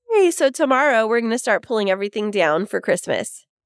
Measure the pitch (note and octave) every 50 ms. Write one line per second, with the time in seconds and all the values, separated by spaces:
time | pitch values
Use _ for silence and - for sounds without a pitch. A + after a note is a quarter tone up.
0 | _ A#4+ A4+ G#4 F#4 E4+ - - D4+ C4+ C4 - D#4 C4 C4 B3+ D4 D4 B3 A3
1 | A3+ A3 A#3 A#3 A#3 A3 A3+ B3+ - A#3+ G3+ - - - A#3 A3 G3+ F#3+ F#3+ G3
2 | G3+ G3+ - A3 G#3 G#3+ G3+ G3 E3+ D3+ D#3 E3+ G3+ - - F#3+ - - - -
3 | - - C3 - - - - - _ _ _ _ _